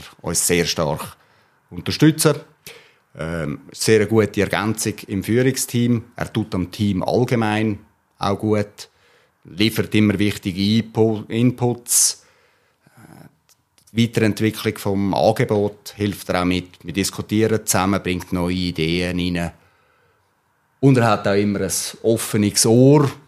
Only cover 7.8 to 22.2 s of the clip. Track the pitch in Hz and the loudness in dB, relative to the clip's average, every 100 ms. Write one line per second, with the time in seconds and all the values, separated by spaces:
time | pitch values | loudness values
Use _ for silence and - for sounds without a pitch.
7.8 | - _ _ - 98 98 107 107 104 - | -10 _ _ -6 -4 -2 0 0 -2 -8
8.8 | - _ _ _ _ _ - 82 110 110 | -20 _ _ _ _ _ -14 0 0 0
9.8 | 95 110 104 95 104 98 101 87 98 110 | 0 2 2 2 0 -2 -6 -2 0 0
10.8 | 110 117 110 107 107 113 123 123 123 120 | 0 0 0 0 -6 0 0 0 -4 -4
11.8 | - - - - _ _ _ _ _ _ | -4 0 0 -4 _ _ _ _ _ _
12.8 | _ _ 110 - - _ _ _ _ _ | _ _ -20 -20 -20 _ _ _ _ _
13.8 | _ 107 117 117 107 98 107 104 110 104 | _ 0 0 2 0 2 -2 -2 -6 -4
14.8 | 104 98 98 65 92 110 123 107 101 - | -4 -2 0 2 2 2 0 0 -2 -6
15.8 | - - 104 90 - 90 90 90 90 - | -18 -6 -4 -4 -4 -2 0 -2 -4 -14
16.8 | 90 90 95 - - 104 110 110 - - | -8 -4 -4 -4 -4 0 0 0 -2 0
17.8 | 92 98 92 90 - 90 87 90 87 85 | 0 0 -2 -6 -4 -4 -2 -2 -4 -2
18.8 | 80 87 90 87 90 87 85 - _ _ | -2 -2 -2 -4 -4 -4 -6 -10 _ _
19.8 | _ _ _ _ _ _ _ _ _ - | _ _ _ _ _ _ _ _ _ 2
20.8 | 135 123 117 104 104 101 104 101 95 - | 4 6 4 2 0 0 0 -2 -4 -6
21.8 | - - 110 98 | -8 -4 -2 0